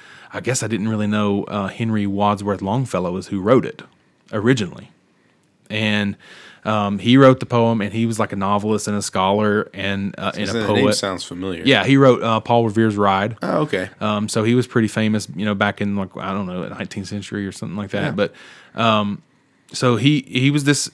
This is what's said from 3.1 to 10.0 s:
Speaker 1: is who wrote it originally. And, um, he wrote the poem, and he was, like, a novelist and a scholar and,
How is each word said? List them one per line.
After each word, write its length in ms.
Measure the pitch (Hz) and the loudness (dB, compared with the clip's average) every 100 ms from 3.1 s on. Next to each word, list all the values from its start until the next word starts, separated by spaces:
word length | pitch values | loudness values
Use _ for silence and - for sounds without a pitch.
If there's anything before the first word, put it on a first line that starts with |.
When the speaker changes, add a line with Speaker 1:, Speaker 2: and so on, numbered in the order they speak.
| 92 | -4
Speaker 1:
is 120 | 90 | -6
who 120 | 98 | -2
wrote 240 | 95 123 | 4 4
it 180 | 78 - - _ _ _ _ | 4 -6 -18 _ _ _ _
originally. 580 | 110 107 131 92 - - _ _ _ _ _ _ _ - | -2 2 2 -2 -8 -20 _ _ _ _ _ _ _ -10
And, 460 | 107 110 104 101 98 - - - - | -4 0 0 -2 -6 -14 -20 -20 -10
um, 340 | - 107 101 101 | -2 0 0 0
he 180 | 101 131 | 4 8
wrote 220 | 135 131 | 8 6
the 60 | 123 | 2
poem, 340 | 120 117 113 | 0 2 2
and 100 | 101 | -2
he 140 | 110 117 | -2 -2
was, 120 | 110 | 0
like, 140 | 104 | -2
a 40 | 101 | -2
novelist 520 | 98 104 107 104 107 | 0 0 0 -2 -2
and 80 | 104 | -4
a 60 | |
scholar 640 | 101 - 95 104 107 104 - | -4 0 2 2 2 0 -2
and, 400 | 95 98 98 | -6 -4 -4